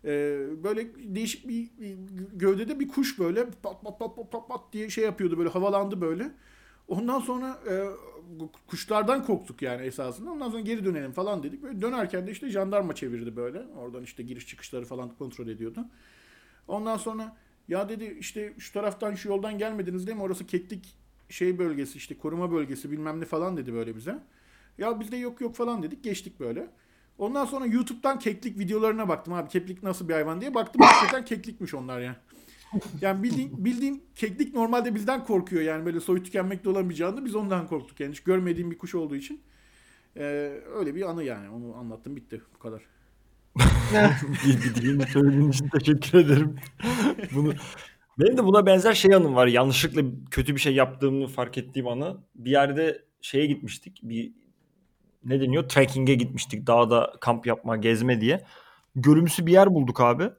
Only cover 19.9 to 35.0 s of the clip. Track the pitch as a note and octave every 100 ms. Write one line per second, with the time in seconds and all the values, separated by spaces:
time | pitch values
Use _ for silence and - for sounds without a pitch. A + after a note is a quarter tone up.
19.9 | F#3 F#3 A3 F#3+ F#3 - F3+ F3+ G3+ -
20.9 | _ _ _ _ - F3+ F3+ F3 C#3+ C#3
21.9 | C#3 - C3 F3+ E3 F3+ E3+ C#3 C#3 C#3+
22.9 | D3+ D#3 D#3+ E3 D#3+ F3+ F3 B2+ A#2 A2+
23.9 | A2 B2+ C#4 - _ _ _ _ - G#3+
24.9 | A3+ G#3+ B3 A#3+ A#3+ A#3 A#3 A#3+ A#3 E3
25.9 | D4 A3+ G3 - - B2 B2+ F4 _ _
26.9 | _ _ - G#3 C#4 C#4 C#4 B3+ A#3 A#3+
27.9 | A#3 C#4 C4+ A3+ G3+ B3 G3 F#3 G#3+ A3
28.9 | A3 G#3 D#3 E3 F3 D#3+ F#3 F3+ F3+ G3
29.9 | F#3 E3+ D#3+ D3+ E3 C4 B3 A3 A#3+ A4+
30.9 | - A#3 C4 B3 G#3+ A3+ - F#3 C#3 B2+
31.9 | B2+ B2 B2+ _ - - - - G#3 -
32.9 | D3 F#3+ F#3+ A#3 G#3 C4 C3 G3 A#3+ C#4
33.9 | C#4 _ - G#3+ G3+ D4 - A3+ A#3+ A#3+
34.9 | G#3